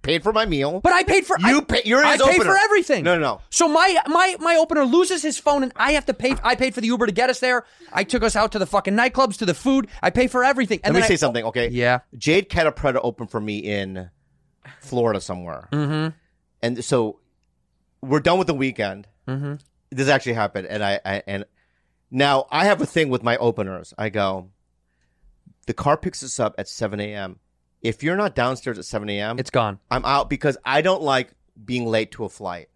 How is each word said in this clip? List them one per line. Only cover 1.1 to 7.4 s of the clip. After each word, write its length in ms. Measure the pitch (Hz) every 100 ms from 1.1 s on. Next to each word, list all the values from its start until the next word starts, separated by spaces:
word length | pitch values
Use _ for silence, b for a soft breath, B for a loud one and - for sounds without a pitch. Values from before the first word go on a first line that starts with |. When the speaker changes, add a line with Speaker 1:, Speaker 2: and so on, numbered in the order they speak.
| 392 370
Speaker 2:
for, 120 | 381
Speaker 1:
You 200 | 202 285
Speaker 2:
I, 40 |
Speaker 1:
pay, 180 | 294 - 214
you're 180 | 247
Speaker 2:
I 100 | 302
Speaker 1:
his 100 | -
Speaker 2:
pay 120 | 269 370
Speaker 1:
opener. 160 | -
Speaker 2:
for 60 | 381
everything. 480 | 440 415 - 240 147
Speaker 1:
No, 100 | 165
no, 60 |
no. 200 | 143 104 -
Speaker 2:
So 180 | - 339
my, 280 | 311 381 339 277
my, 280 | 339 381 -
my 160 | 330 330
opener 260 | 330 311
loses 380 | 269 320 370 359
his 140 | 311 -
phone, 260 | - 285
and 80 | 254 -
I 160 | 247
have 120 | 294 -
to 60 |
pay. 220 | - 247 269
I 120 | 226 247
paid 200 | 262 -
for 60 |
the 60 | 226
Uber 180 | 240 233
to 80 |
get 160 | 185 254
us 100 |
there. 260 | -